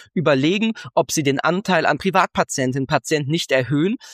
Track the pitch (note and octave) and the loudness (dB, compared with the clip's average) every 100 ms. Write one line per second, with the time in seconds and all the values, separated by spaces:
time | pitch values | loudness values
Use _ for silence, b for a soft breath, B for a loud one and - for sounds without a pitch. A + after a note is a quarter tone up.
0 | B - D#3 C#3 D3 G3+ A3+ A3 B - | B -2 2 2 2 2 0 -4 B -2
1 | - - C#3 C#3 D#3 F3+ G#3+ F3 D3 D#3 | 0 0 0 0 0 -2 0 2 2 0
2 | F#3+ F3+ E3+ - F3 - B2+ C3+ C3+ D3+ | 0 2 0 0 -4 -2 -2 -2 -2 -2
3 | - D#3 C3+ E3 - C3+ B2 D3 E3+ B3 | 0 -2 0 -4 0 0 0 0 0 -2
4 | B | B